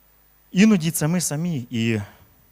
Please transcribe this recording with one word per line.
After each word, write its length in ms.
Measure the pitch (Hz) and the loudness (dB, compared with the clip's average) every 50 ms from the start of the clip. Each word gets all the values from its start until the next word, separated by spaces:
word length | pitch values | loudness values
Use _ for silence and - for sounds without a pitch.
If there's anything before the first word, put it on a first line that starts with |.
| _ _ _ _ _ _ _ _ _ _ | _ _ _ _ _ _ _ _ _ _
Іноді 400 | - 185 202 220 214 185 151 170 | 0 4 4 6 4 4 2 -2
це 160 | - - 156 147 | -4 -2 -2 -2
ми 140 | 170 185 | -2 -2
самі, 460 | - - 147 147 165 180 170 135 117 - | -2 -4 -4 -4 -4 -4 -4 -6 -6 -6
і 320 | - 113 113 117 113 107 101 - - _ - _ _ _ _ _ | -4 -2 -2 0 0 -2 -4 -8 -14 _ -20 _ _ _ _ _